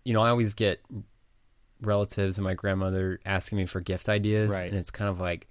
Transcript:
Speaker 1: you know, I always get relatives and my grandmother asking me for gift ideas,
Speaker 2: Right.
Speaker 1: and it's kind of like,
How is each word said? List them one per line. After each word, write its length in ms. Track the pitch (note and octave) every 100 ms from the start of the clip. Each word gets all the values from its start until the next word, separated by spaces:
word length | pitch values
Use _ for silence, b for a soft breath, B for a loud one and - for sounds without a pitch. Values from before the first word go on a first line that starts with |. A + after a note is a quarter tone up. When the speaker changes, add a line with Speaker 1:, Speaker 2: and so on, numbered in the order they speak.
Speaker 1:
you 80 | -
know, 80 | A2
I 80 | A2+
always 240 | A#2+ A2
get 260 | G2+ G#2+ F2 - A2 - _ _ _ _ _ _ _
relatives 580 | G#2+ G2+ G2+ - G2 F#2
and 60 |
my 100 | F#2+
grandmother 640 | F#2+ G2+ F#2+ F#2+ F#2+ F#2 F#2
asking 340 | - G2 - G#2
me 80 | F#2
for 140 | F#2
gift 280 | F2 F2+ -
ideas, 420 | G#2 G#2 G#2+ G#2+
Speaker 2:
Right. 160 | G2 F2+
Speaker 1:
and 80 | G2
it's 140 | E2+
kind 180 | - G2+
of 120 | F2+
like, 260 | F2+ F2 -